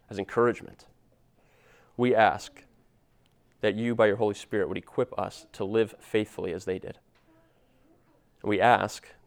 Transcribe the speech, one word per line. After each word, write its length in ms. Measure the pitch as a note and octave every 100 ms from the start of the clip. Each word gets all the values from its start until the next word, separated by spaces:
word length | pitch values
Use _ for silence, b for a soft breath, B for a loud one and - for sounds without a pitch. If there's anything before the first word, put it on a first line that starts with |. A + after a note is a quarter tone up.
| -
as 100 | G2
encouragement. 680 | G2 A#2 A#2+ - - - - _ _ _ _ _ b b b b b b
We 160 | B2
ask 500 | A2 G2+ - - - - _ _ _ _ _ _ _ _ _
that 140 | G#2+
you, 200 | G#2 A#2
by 120 | A#2 A2
your 100 | G2+
Holy 180 | A2
Spirit, 340 | G2+ - G#2+ D#2
would 100 | F2
equip 380 | - - B2 -
us 280 | F#2+ - -
to 100 | -
live 320 | G2 A2+ G#2+ -
faithfully 540 | - A2 G#2+ - F#2
as 100 | F2
they 140 | F#2 F#2
did. 200 | - - _ _ _ _ _ _ _ _ _ _ _ _ _ _
And 80 | G#2
we 140 | G2
ask 440 | A#2 G#2+ G#2 - - -